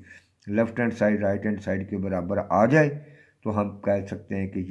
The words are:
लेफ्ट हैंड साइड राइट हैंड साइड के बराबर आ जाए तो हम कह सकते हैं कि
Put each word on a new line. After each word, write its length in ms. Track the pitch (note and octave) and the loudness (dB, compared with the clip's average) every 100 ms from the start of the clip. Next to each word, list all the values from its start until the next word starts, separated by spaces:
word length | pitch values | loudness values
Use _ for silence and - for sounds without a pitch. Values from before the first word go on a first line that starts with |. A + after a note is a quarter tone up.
| - - _ _ - | -16 -20 _ _ -4
लेफ्ट 340 | G#2 A2+ B2 | 0 0 0
हैंड 120 | A#2 | -2
साइड 300 | - G#2 G#2 | 2 2 2
राइट 240 | G2+ G2+ G#2 | 0 0 -2
हैंड 140 | G2+ | -4
साइड 280 | G2 F#2+ F#2+ | -2 -4 -4
के 80 | G2+ | -4
बराबर 400 | F#2+ F#2 F2 F#2+ | -4 -4 -2 -4
आ 260 | - F2+ A#2 | 2 4 6
जाए 220 | D#3 D3 - - - _ _ | 6 4 0 -12 -20 _ _
तो 60 | A2 | -4
हम 300 | G#2 G2+ G2+ | -2 -2 -2
कह 220 | - G2+ F#2+ | -2 -2 -2
सकते 280 | F#2+ - | -10 -6
हैं 160 | G2 G2 | -4 -4
कि 100 | G2+ F#2 | -4 -4